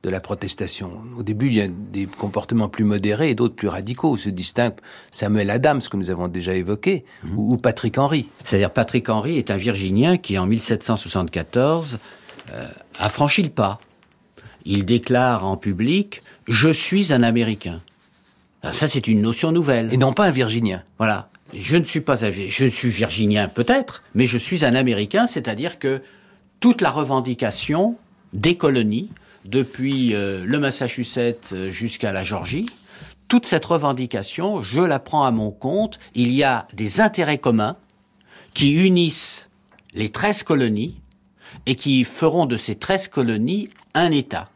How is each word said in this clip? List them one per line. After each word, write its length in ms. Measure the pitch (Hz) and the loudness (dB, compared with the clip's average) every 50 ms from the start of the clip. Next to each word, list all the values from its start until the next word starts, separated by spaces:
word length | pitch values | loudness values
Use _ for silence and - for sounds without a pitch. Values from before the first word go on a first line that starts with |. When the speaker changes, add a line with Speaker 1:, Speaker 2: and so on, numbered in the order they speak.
| - | -6
Speaker 1:
de 80 | 92 | -4
la 80 | 92 95 | -6 -6
protestation. 720 | - - 104 95 - 98 - - 98 87 - - 98 90 87 - 110 123 123 | -6 -8 -8 -8 -6 -8 -6 -6 -8 -8 -8 -10 -10 -12 -12 -14 -16 -16 -12
Au 60 | 120 117 | -8 -4
début, 240 | 104 107 104 131 | -4 -2 0 0
il 80 | 139 120 | 2 2
y 60 | 107 | 2
a 60 | 101 | 2
des 380 | 95 87 92 104 98 - 101 98 | 0 -4 -8 -12 -8 -6 -6 -6
comportements 640 | 95 - - - 101 98 104 - - 120 113 107 101 | -6 -6 -8 -8 -4 -4 -4 -4 0 0 0 0 0
plus 140 | - - 110 | 0 0 2
modérés 480 | 104 104 101 95 107 104 110 156 156 | 2 2 2 2 0 0 2 2 0
et 20 | 127 | 2
d'autres 220 | 107 123 117 - | 2 0 0 0
plus 140 | - - 101 | -2 -4 -4
radicaux. 480 | 85 - 98 104 127 - - 160 143 | -4 -4 -6 -8 -6 -2 0 0 0
Se 120 | 101 - 104 | 0 -2 -6
distingue 460 | 95 90 92 - - - 120 117 - - _ - - - - - | -4 -4 -6 -4 0 0 0 0 -2 -6 _ -20 -20 -20 -20 -16
Samuel 400 | - - - 101 104 107 101 101 | -8 -6 -2 0 2 2 2 2
Adams, 320 | 104 123 127 156 147 131 | 0 2 2 2 2 2
que 160 | - - - | -2 -4 -4
nous 140 | 101 95 90 | -4 -4 -2
avons 160 | 92 87 90 | -4 -4 -4
déjà 260 | 90 87 92 85 90 95 | -4 -4 -4 -4 -2 -2
évoqué, 520 | 92 90 87 104 104 - 180 196 156 - - - - - | -2 -2 -4 -6 -2 0 -2 -2 -2 -4 -10 -20 -16 -12
Speaker 2:
Mhm. 160 | 80 95 110 | -8 -4 -2
Speaker 1:
ou, 140 | 107 107 127 | 0 0 0
ou 40 | |
Patrick 400 | 120 - 123 113 - - 113 - | 2 2 0 0 0 -4 -2 0
Henry. 320 | 135 143 139 160 151 113 - - - - | 0 0 2 0 0 -2 -4 -14 -18 -4
Speaker 2:
C'est-à-dire 260 | - - 98 101 - | 0 2 2 2 2
Patrick 400 | - - 113 - - 127 - - | 2 0 0 2 0 -2 0 0
Henry 300 | 110 110 107 143 170 147 | -2 0 0 -2 -2 -2
est 100 | 117 - | -2 -2
un 80 | 104 | -4
Virginien 600 | 98 95 120 107 101 98 92 95 107 135 165 180 | -2 -2 -2 -2 -2 -2 0 2 4 4 4 2
qui, 200 | 180 - - 101 | 0 0 -2 -2
en 80 | 95 92 | 0 0
mille 160 | 95 110 113 | 2 0 0
sept 220 | - - 117 104 - | 0 -2 -4 -4 0
cent 120 | - 113 | -2 -2
soixante-quatorze, 1000 | 101 - 90 - 95 92 82 - 85 82 - - 123 127 143 160 165 160 147 123 107 - - - - - - - - - - - | -2 -2 -4 -4 -2 -2 -2 -4 -6 -8 -2 0 2 2 2 2 0 -2 -6 -10 -10 -12 -16 -20 -20 -20 -20 -20 -20 -20 -16 -14
euh, 140 | 57 65 - - - - _ - - | -14 -14 -14 -16 -20 -20 _ -8 -2
a 100 | - 107 | -2 -2
franchi 320 | - - 147 143 147 - | 2 2 2 2 4 2
le 80 | 190 147 | 0 0
pas. 300 | - - 107 98 101 - - _ _ _ _ _ _ _ _ _ _ - - - - _ - | 0 0 0 0 0 -6 -12 _ _ _ _ _ _ _ _ _ _ -20 -20 -20 -20 _ -6
Il 220 | 78 98 101 98 | -2 0 0 2
déclare 580 | 90 120 120 120 - 127 120 127 127 120 104 92 | 2 2 0 2 2 2 4 4 4 2 0 0
en 140 | 98 95 | -2 -4
public, « 640 | 95 - 104 98 90 110 127 165 196 202 202 - - - - - _ _ | -2 -2 -4 -2 0 0 2 2 2 0 -2 -6 -20 -20 -20 -20 _ _
Je 220 | - 120 107 120 160 | 0 2 4 4 4
suis 420 | 156 - - - 180 196 202 165 | 4 2 0 0 0 0 2 4
un 120 | 147 123 120 | 4 4 4
Américain. » 580 | 117 113 120 117 110 107 101 - 87 85 - - _ _ _ _ _ _ _ _ _ _ _ _ _ _ _ | 4 4 2 2 0 -2 -4 -6 -10 -10 -10 -12 _ _ _ _ _ _ _ _ _ _ _ _ _ _ _
Alors 140 | - - - | -10 -8 -2
ça, 120 | - 156 | -2 -2
c'est 200 | 147 - 135 113 | 0 0 -2 2
une 160 | - 110 107 104 | 4 4 4 4
notion 280 | 113 117 - - 160 | 2 0 0 0 2
nouvelle. 400 | 160 170 160 143 135 117 117 113 | 2 2 4 4 2 2 2 2
Speaker 1:
Et 60 | 117 | 2
non 160 | 131 135 131 127 | 4 4 4 4
pas 140 | - 208 | 4 4
un 40 | 190 | 4
Virginien. 520 | 143 131 127 110 110 117 117 104 95 90 - _ _ _ | 4 2 0 0 0 0 0 0 -2 -4 -10 _ _ _
Speaker 2:
Voilà. 300 | 110 110 104 95 - _ _ _ _ - | 0 0 0 0 -4 _ _ _ _ -18
Je 260 | - 107 98 101 147 | -14 -10 -4 2 2
ne 60 | 175 160 | 2 2
suis 180 | - - 160 | 2 -4 -4
pas 220 | - - 139 110 113 | 0 0 0 2 2
un 60 | 104 | -2
Vi-, 200 | 90 95 98 92 | -2 -2 -6 -6
je 180 | - - 135 | 0 2 2
suis 240 | 131 117 - - 120 | 2 2 0 -2 -2
Virginien 560 | - 85 113 - - 104 110 101 104 104 101 | 0 0 -2 -2 0 0 2 2 2 2 0
peut-être, 560 | 101 - - 120 - 247 277 254 - - - _ - - | -2 -2 -4 0 2 2 0 0 -4 -12 -18 _ -4 0
mais 140 | 104 131 | 2 2
je 100 | 123 120 | 2 2
suis 280 | 117 117 - 185 170 151 | -2 -2 -2 -2 2 2
un 100 | 127 120 | 2 4
Américain, 500 | 131 131 127 117 101 107 101 - 202 240 | 4 2 2 2 0 -2 0 0 0 0
c'est-à-dire 540 | 233 - 156 120 120 107 104 143 170 - - | 0 -2 -6 -6 -6 -6 -4 -6 -8 -8 -4
que 240 | - 135 135 131 135 - - - _ _ _ _ _ _ _ _ | -2 -2 -2 -2 -6 -14 -20 -20 _ _ _ _ _ _ _ _
toute 220 | - 240 233 233 | 4 4 4 6
la 100 | 196 151 | 2 2
revendication 1080 | 127 151 151 131 139 131 120 127 123 117 127 110 101 - - - 147 165 196 226 233 - _ _ _ _ _ _ - | 2 0 0 0 0 0 0 -2 -4 -2 -2 -2 -2 -2 -2 -2 0 2 2 0 0 -4 _ _ _ _ _ _ -8
des 220 | 101 104 160 175 | 0 2 2 2
colonies, 540 | 175 - 147 135 123 113 107 104 117 185 214 - - - _ - - _ | 4 2 2 4 4 2 2 0 -2 -4 -8 -14 -20 -20 _ -20 -20 _
depuis, 720 | 98 101 131 131 131 - - 127 135 139 135 127 120 107 | -2 0 0 0 0 -4 -4 -4 -2 0 2 2 2 2
euh, 280 | 101 101 98 98 92 90 | 0 0 -2 -4 -4 -2
le 140 | 98 131 | -2 -2
Massachusetts, 960 | 147 143 139 135 - 135 120 - - 120 - - 131 120 120 117 - - - 98 | 0 0 -2 -2 -2 -6 -6 -4 -6 -8 -6 -2 -2 0 -2 -2 -4 -10 -12 -8
euh, 160 | 92 95 95 | -8 -6 -8
jusqu'à 420 | 95 98 113 113 - - - 107 | -6 -6 -6 -6 -6 -4 -4 -4
la 120 | 95 95 95 | -4 -4 -4
Géorgie, 420 | 92 104 - 87 92 123 156 220 240 - - _ - - - - - - _ _ | -4 -6 -6 -6 -6 -6 -6 -6 -6 -10 -16 _ -20 -20 -20 -20 -20 -20 _ _
toute 180 | _ - 240 233 | _ 2 2 4
cette 200 | - - 156 - | 4 0 0 2
revendication, 960 | - 170 165 143 143 135 123 127 120 - 104 101 - - - 170 196 214 175 107 | 2 0 2 2 0 0 -2 -4 -4 -4 -6 -6 -6 -6 -4 -4 -2 -2 -4 -6
je 180 | 95 110 147 | -2 0 2
la 160 | 180 175 147 | 2 2 2
prends 260 | 131 - - - 151 139 | -2 -2 -2 0 2 2
à 60 | 131 | 2
mon 220 | 117 113 107 104 | 2 0 -2 -4
compte. 480 | 98 - - 131 160 202 220 220 - - - - _ | -6 -6 -6 -2 -2 0 -2 -2 -6 -14 -20 -8 _
Il 160 | 123 123 120 | 0 0 2
y 120 | 127 135 143 | 4 4 4
a 240 | 135 127 113 - - - | 4 2 0 -4 -8 -8
des 260 | 104 110 104 - 185 | -6 -4 -2 2 4
intérêts 380 | 220 214 220 - 170 147 151 | 4 4 4 0 0 0 0
communs 400 | 135 - 131 117 110 104 113 170 - _ _ _ _ _ _ _ _ _ _ - - - - _ | 0 2 2 4 4 2 0 -2 -6 _ _ _ _ _ _ _ _ _ _ -20 -20 -20 -12 _
qui 180 | - 143 139 147 | 2 2 4 4
unissent 760 | 165 185 190 185 175 175 160 143 - - - - - - _ _ _ _ _ _ _ _ _ - | 6 4 6 6 4 2 2 0 -2 -4 -4 -6 -10 -14 _ _ _ _ _ _ _ _ _ -6
les 160 | - 110 107 | -6 -6 -4
treize 320 | - - - 208 208 - | -4 -2 0 0 0 0
colonies 580 | - - 160 139 127 113 107 104 117 170 - - - _ _ _ _ _ _ _ _ - - - - | 0 0 0 2 2 0 0 -2 -4 -6 -8 -14 -20 _ _ _ _ _ _ _ _ -20 -20 -10 -4
et 80 | - 135 | -4 -2
qui 300 | - - 143 135 131 123 | -2 0 2 2 2 2
feront 420 | - - - 165 156 151 175 165 | 0 -2 0 0 2 2 2 0
de 100 | 127 120 | 0 0
ces 160 | 113 - - 107 | -4 -4 -6 -8
treize 340 | - - - 190 190 190 | -8 -2 -2 0 0 0
colonies 600 | - - 139 123 117 113 104 110 135 185 208 202 - - - _ _ _ | -4 -2 0 0 0 0 0 0 0 -2 -4 -4 -8 -14 -20 _ _ _
un 160 | 156 170 170 | 2 2 4
État. 400 | 156 143 127 - - 82 - - _ | 2 0 0 -2 -8 -10 -10 -10 _